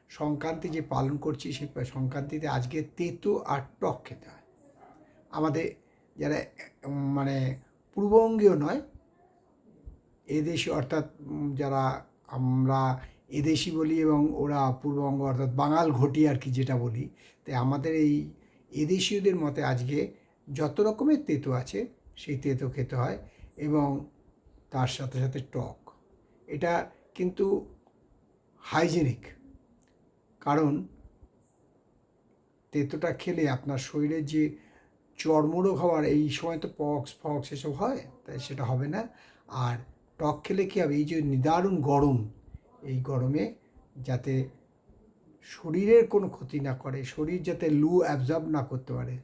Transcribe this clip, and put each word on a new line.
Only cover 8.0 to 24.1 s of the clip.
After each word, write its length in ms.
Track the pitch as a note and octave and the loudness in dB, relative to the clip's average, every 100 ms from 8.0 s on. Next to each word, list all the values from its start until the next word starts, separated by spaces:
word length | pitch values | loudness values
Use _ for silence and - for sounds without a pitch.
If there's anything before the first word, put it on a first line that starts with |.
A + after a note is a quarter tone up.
| G3+ A3 A3+ A3 G#3 D#3 | 6 6 6 6 6 6
নয়, 240 | D3+ B3 - - _ _ _ _ _ _ _ - - - _ _ - | 2 -2 -6 -16 _ _ _ _ _ _ _ -20 -20 -20 _ _ -4
এদেশি, 440 | D3+ D#3 D#3+ E3 | -2 -2 -2 -2
অর্থাৎ, 340 | D3+ B2+ D#3+ D3 - | -2 -2 -2 -4 -8
উম, 340 | C#3+ D3+ C#3+ | -10 -6 -4
যারা 520 | C3+ C#3 C3+ C3 C#3 - _ - | -2 -2 0 0 -2 -10 _ -10
আমরা 720 | B2+ B2+ C3 C3 C3+ C3 C3 - - - | -2 2 4 4 4 2 -2 -8 -20 -8
এদেশি 420 | D3 D3+ D3+ F3 | -2 0 0 0
বলি 300 | D#3 D#3 D#3+ | 0 0 2
এবং 340 | D#3 D3 D3+ | 4 4 2
ওরা 380 | D3 D3 C#3+ C3 | 0 -2 0 0
পূর্ববঙ্গ, 500 | B2+ C#3+ C#3+ C#3 C#3 | 0 -2 -2 0 0
অর্থাৎ 280 | C#3 B2+ C3 | 0 0 0
বাঙাল 380 | C3 D3 D#3+ E3 | 0 2 4 4
ঘটি 360 | B2+ C#3 C#3 D3+ | 4 4 4 4
আর 100 | B2 | 2
কি 120 | C3+ | -2
যেটা 260 | B2+ C3 B2+ | -2 0 0
বলি, 340 | A#2+ A2+ D3 - - _ | -2 -4 -8 -12 -20 _
তাই 100 | - | -6
আমাদের 400 | B2+ B2+ C#3+ D#3+ | -2 0 0 0
এই 360 | D#3+ D3+ D3 D3 - _ _ - | 4 4 2 -2 -12 _ _ -10
এদেশীয়দের 640 | D3 D3+ F#3 - G3+ F#3+ F3+ | -4 0 2 2 2 2 2
মতে 280 | D3+ C3+ | 0 -2
আজকে 480 | C3+ B2 B2 D3 G3 - _ _ - | 0 0 0 -2 -2 -6 _ _ -10
যত 280 | C#3 D3+ F3 | -4 -2 2
রকমের 440 | G#3+ G#3+ D4 D4+ | 2 2 2 2
তেতো 280 | - C#3+ C3+ | 2 -2 0
আছে 360 | B2 - G3 B3 - - - | -2 -2 -6 -6 -10 -20 -14
সেই 220 | - C3+ | -8 -4
তেতো 320 | D3 B2+ C3 | -2 -2 -2
খেতে 260 | C3 B2 B2 | -4 -4 -2
হয় 220 | C#3 G3 - - - - | -2 -4 -12 -20 -20 -8
এবং 320 | D3 D3+ C#3+ C#3 - | 0 2 2 -2 -8